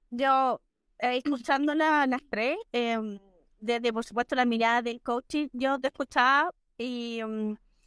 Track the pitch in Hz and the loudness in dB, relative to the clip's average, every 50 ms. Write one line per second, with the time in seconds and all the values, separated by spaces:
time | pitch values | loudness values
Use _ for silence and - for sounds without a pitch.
0 | _ - 240 240 277 269 269 269 269 254 233 - _ _ _ _ _ _ _ - | _ -10 -4 0 2 4 4 4 4 2 0 -2 _ _ _ _ _ _ _ -4
1 | - 247 247 262 - 294 285 240 233 - 277 269 294 294 294 320 311 311 302 294 | -2 -2 -2 0 0 -2 -4 -2 0 0 0 2 2 0 2 2 2 4 4 4
2 | 277 262 247 254 - - - 208 226 262 320 427 453 - - 240 233 233 226 220 | 2 2 0 -4 -4 -6 -4 -2 -2 -2 -2 -4 -6 -4 -2 -2 0 0 -2 -2
3 | 220 214 202 202 _ 196 _ _ _ _ _ - 214 226 233 233 240 240 226 226 | -4 -6 -10 -12 _ -20 _ _ _ _ _ -10 -4 -2 -2 0 0 -2 -2 -2
4 | 233 - 202 233 247 - 277 254 247 240 233 226 226 233 233 240 233 240 233 240 | -6 -4 -2 -2 -2 0 2 2 2 2 2 2 2 4 2 2 0 -2 -8 -6
5 | - 247 233 254 - - - 294 302 262 - 240 262 269 277 262 254 269 _ - | -4 -4 -4 -4 -4 -4 -4 -2 -2 -2 -4 -2 0 0 0 0 -2 -4 _ -2
6 | 269 - - 285 247 262 277 285 320 359 - _ _ _ _ - 233 254 247 240 | -6 -2 2 2 4 4 4 4 2 0 -4 _ _ _ _ -8 -6 -6 -6 -6
7 | 233 233 233 226 220 220 220 220 214 214 208 - _ _ _ _ _ | -6 -6 -6 -6 -6 -6 -4 -4 -4 -4 -4 -6 _ _ _ _ _